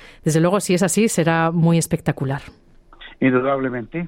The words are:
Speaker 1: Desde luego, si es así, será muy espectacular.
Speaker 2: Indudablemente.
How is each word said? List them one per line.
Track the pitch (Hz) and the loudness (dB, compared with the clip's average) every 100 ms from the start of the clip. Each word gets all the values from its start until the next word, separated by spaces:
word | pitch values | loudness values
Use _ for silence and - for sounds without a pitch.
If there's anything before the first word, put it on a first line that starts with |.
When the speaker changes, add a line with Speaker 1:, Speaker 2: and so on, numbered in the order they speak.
| - - | -16 -6
Speaker 1:
Desde | 165 160 | 0 2
luego, | 175 196 | 2 0
si | - 180 | 0 0
es | |
así, | 190 202 220 | 2 2 0
será | - 165 165 165 | 2 0 2 0
muy | 170 165 165 | 2 2 2
espectacular. | - 165 - - 135 139 - - _ - _ - - - | 0 -4 -4 -4 -4 -6 -10 -20 _ -20 _ -20 -16 -2
Speaker 2:
Indudablemente. | 131 127 135 139 131 123 110 165 | 0 2 0 -2 -4 -6 -8 -10